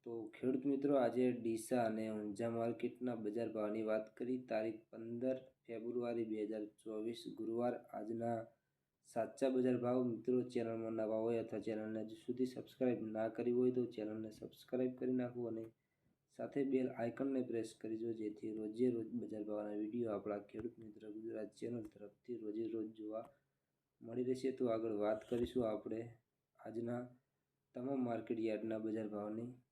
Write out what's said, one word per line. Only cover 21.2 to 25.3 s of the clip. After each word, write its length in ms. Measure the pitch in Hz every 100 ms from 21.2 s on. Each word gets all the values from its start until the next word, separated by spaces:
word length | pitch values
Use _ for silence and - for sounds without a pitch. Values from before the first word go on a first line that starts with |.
| 113 113 107 -
ચેનલ 240 | 117 120 107
તરફથી 480 | - 101 _ - 117
રોજે 220 | 107 107 113
રોજ 160 | 113 110
જોવા 360 | 110 107 110 113 _ _ _ _ _ _ _
મળી 260 | 117 123 127
રહેશે. 220 | 127 135
તો 120 | 127 123
આગળ 300 | 113 113 104
વાત 180 | 104 107
કરીશું 360 | -